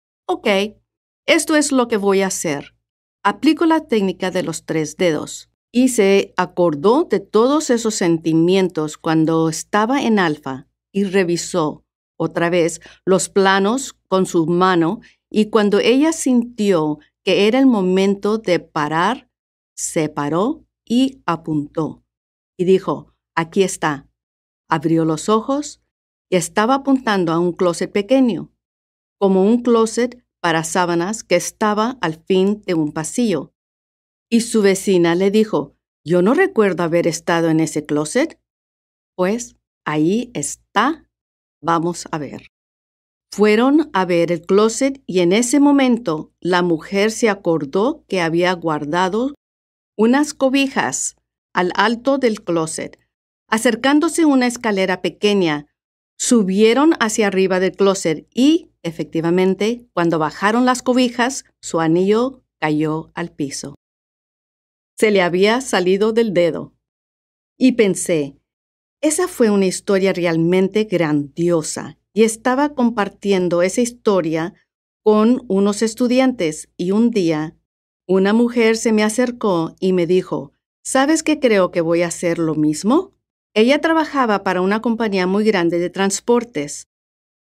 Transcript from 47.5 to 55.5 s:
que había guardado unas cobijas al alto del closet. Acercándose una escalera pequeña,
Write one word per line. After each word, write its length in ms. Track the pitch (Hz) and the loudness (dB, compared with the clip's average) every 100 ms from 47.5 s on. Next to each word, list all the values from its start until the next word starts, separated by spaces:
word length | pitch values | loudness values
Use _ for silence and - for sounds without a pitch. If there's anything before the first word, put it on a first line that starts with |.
| 160 139 190 233 - - | -2 -2 -2 -2 -4 -6
que 120 | 190 | -4
había 320 | 165 165 175 | -2 0 0
guardado 800 | 180 165 151 147 175 185 214 262 294 _ _ _ _ _ - | -2 -4 -4 -4 -2 -2 -2 -6 -8 _ _ _ _ _ 0
unas 360 | 226 262 294 | 2 2 0
cobijas 840 | - 269 269 269 - 120 - - - _ _ _ | -2 0 0 -2 -2 -4 -4 -8 -10 _ _ _
al 200 | - 180 | -2 -2
alto 440 | - 208 233 247 277 | 0 0 0 -2 0
del 240 | 254 214 | 0 -2
closet. 560 | - 170 160 - 135 - _ _ _ _ - | -4 -4 -4 -8 -12 -16 _ _ _ _ -4
Acercándose 760 | 220 247 220 269 294 330 330 | 0 0 0 2 2 2 2
una 220 | 320 269 247 | 2 4 0
escalera 560 | 240 226 196 185 185 | -2 -2 0 0 -2
pequeña, 640 | 180 160 208 202 170 | -4 -2 0 2 0